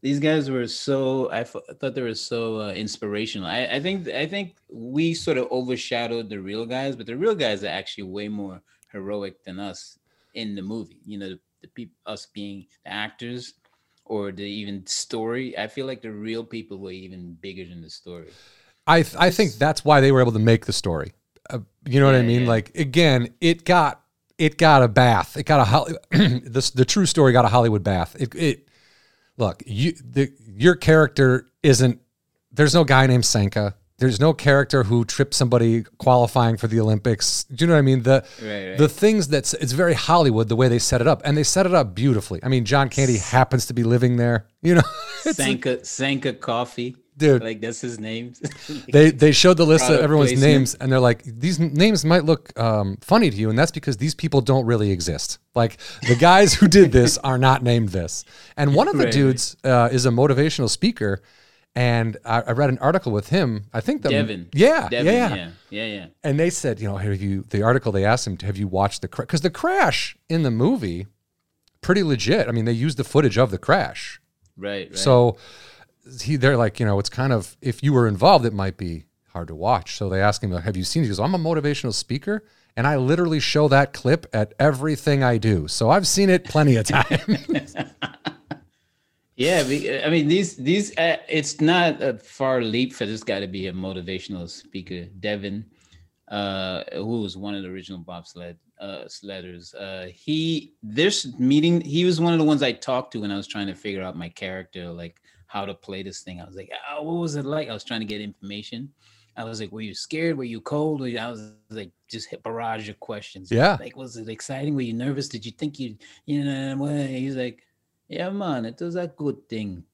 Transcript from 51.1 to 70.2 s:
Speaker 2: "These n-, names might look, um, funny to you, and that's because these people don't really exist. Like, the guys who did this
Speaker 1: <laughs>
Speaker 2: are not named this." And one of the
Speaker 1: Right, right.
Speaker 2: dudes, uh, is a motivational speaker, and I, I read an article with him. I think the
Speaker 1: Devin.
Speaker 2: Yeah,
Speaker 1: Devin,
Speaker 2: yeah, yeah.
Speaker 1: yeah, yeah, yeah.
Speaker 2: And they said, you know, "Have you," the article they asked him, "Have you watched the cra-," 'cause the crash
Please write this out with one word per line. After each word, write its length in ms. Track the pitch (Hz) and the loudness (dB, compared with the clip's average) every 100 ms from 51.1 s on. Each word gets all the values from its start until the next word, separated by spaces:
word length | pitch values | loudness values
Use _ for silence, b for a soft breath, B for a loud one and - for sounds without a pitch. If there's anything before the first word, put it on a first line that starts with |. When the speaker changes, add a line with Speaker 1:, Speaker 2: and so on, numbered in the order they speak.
| 117 | 2
Speaker 2:
"These 340 | - 113 147 170 | -4 -4 -4 0
n-, 140 | 165 | -2
names 300 | 139 202 202 | 4 4 4
might 200 | 143 175 | 4 2
look, 320 | 156 160 - - | 4 0 -2 -4
um, 360 | 113 107 98 98 | 0 0 -2 -4
funny 280 | - 214 208 | 2 4 4
to 80 | 101 | 2
you, 140 | 110 | 0
and 80 | 113 | 2
that's 140 | 165 | 0
because 240 | - - 110 | 0 -6 -4
these 180 | 147 | -4
people 260 | - 165 143 | -4 0 0
don't 260 | 117 135 117 | 2 2 2
really 260 | 117 104 | 2 2
exist. 460 | 92 85 76 - - _ - | 0 -2 -6 -6 -12 _ 0
Like, 220 | 117 - B B 120 | 0 -2 B B 2
the 80 | |
guys 400 | 120 170 185 202 | 6 8 8 8
who 140 | - 196 | 6 8
did 240 | 180 170 | 10 8
this 260 | 127 120 - | 8 4 2
Speaker 1:
<laughs> 60 | |
Speaker 2:
are 120 | 139 127 | -2 2
not 280 | 131 131 | 4 4
named 240 | 123 120 110 | 4 2 0
this." 360 | 90 82 - - B B - | -4 -6 -8 -14 B B -2
And 160 | 143 | 2
one 140 | 143 294 | 4 2
of 60 | |
the 40 | 147 | 2
Speaker 1:
Right, 40 | 123 | 2
right. 60 | |
Speaker 2:
dudes, 440 | 120 135 127 - - | 4 2 2 -4 -4
uh, 240 | 135 123 120 | 2 4 4
is 160 | 123 127 | 2 2
a 40 | |
motivational 600 | 117 143 131 156 - 120 | 2 2 4 0 0 -2
speaker, 500 | - 202 233 104 98 b b b b b | 0 0 0 -2 -4 b b b b b
and 420 | - 123 117 113 104 | -2 0 2 0 -4
I, 180 | 117 113 | -2 -2
I 100 | 117 | 0
read 180 | 117 143 | 0 0
an 80 | 127 | 2
article 320 | 131 180 131 | 0 0 0
with 200 | 104 101 | -4 0
him. 340 | 175 147 110 104 | 0 0 -4 -6
I 60 | 113 | -6
think 220 | 113 294 | -4 -2
the 80 | 147 | 0
Speaker 1:
Devin. 380 | 139 139 101 87 | 0 -2 -6 -8
Speaker 2:
Yeah, 340 | 139 220 320 82 | 4 4 4 -2
Speaker 1:
Devin, 180 | 117 156 | 0 2
Speaker 2:
yeah, 160 | 233 233 | 2 0
yeah. 60 | 104 | -2
Speaker 1:
yeah, 140 | 85 85 _ | -8 -16 _
yeah, 140 | 101 110 | -10 -8
yeah. 200 | 101 87 _ | -8 -14 _
Speaker 2:
And 160 | 151 143 | -4 0
they 120 | 170 | 0
said, 280 | - 143 104 | -2 -6 -4
you 60 | 107 | -4
know, 100 | 98 | -4
"Have 220 | 104 98 | -4 -4
you," 240 | 101 98 95 | -4 -6 -4
the 120 | 101 | 0
article 260 | 107 131 120 | 2 2 2
they 140 | 98 | 0
asked 240 | 98 123 - | 2 0 -2
him, 100 | 92 | -6
"Have 140 | 95 95 | -6 -4
you 120 | 101 | -2
watched 340 | 92 101 - | 0 -2 -2
the 60 | - | -12
cra-," 180 | - - | -10 -4
'cause 140 | 160 | -2
the 100 | 165 | -2
crash 640 | - 330 381 214 - - - | -2 -2 2 2 0 -6 -12